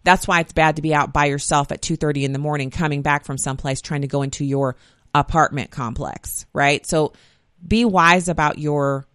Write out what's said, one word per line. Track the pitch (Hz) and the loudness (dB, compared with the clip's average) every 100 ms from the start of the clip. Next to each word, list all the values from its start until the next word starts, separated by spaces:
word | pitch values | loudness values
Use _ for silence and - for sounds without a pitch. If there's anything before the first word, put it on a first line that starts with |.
That's | 175 185 - | 4 4 4
why | 175 | 0
it's | 165 | 0
bad | - 156 156 | 2 2 2
to | |
be | 156 147 | 0 0
out | 143 | 0
by | 147 147 | 0 0
yourself | 143 - 151 143 | 0 0 0 0
at | - | -4
two | - 160 | -6 -2
thirty | 151 143 139 | -2 -2 -2
in | |
the | 139 | -4
morning, | 151 151 131 | -4 -4 -4
coming | - 165 143 | -4 -2 -2
back | 147 147 - | 0 0 -2
from | 135 | -6
someplace, | 143 131 143 131 | -6 -4 -4 -6
trying | - 147 | -4 -6
to | 139 | -4
go | 143 | -2
into | 139 - 143 | -4 -4 -4
your | 139 135 123 _ _ _ 147 | 0 -2 -4 _ _ _ 0
apartment | 139 165 151 143 104 | 2 2 2 0 -8
complex, | - 117 - 90 - - - - | -8 -8 -8 -10 -10 -12 -14 -8
right? | - 143 147 - | 0 0 0 -2
So | 165 139 - _ _ _ _ 170 | -2 -2 -6 _ _ _ _ -2
be | 214 | 2
wise | 240 185 165 180 175 | 2 4 6 6 2
about | 160 151 - | 0 0 0
your | 147 147 139 135 135 | -2 0 0 -2 -6